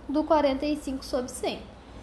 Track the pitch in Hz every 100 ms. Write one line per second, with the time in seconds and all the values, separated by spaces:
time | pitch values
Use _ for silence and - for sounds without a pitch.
0 | - 285 302 311 285 269 294 302 - 262
1 | - 277 247 - - 214 - - - -